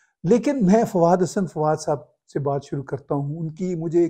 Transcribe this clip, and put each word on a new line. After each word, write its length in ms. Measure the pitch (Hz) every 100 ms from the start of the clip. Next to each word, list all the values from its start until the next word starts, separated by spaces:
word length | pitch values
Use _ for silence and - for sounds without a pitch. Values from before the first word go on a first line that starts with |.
| _ _
लेकिन 420 | 165 233 294 277 185
मैं 180 | 220 220
फवाद 360 | 185 170 185
हसन 260 | 180 - 175
फवाद 300 | 160 151 156
साहब 320 | - 143 - _ _
से 120 | -
बात 220 | 139 139
शुरू 200 | - 143
करता 320 | 131 - - 143
हूँ। 240 | 143 160
उनकी 360 | 160 156 185 175
मुझे 300 | 160 165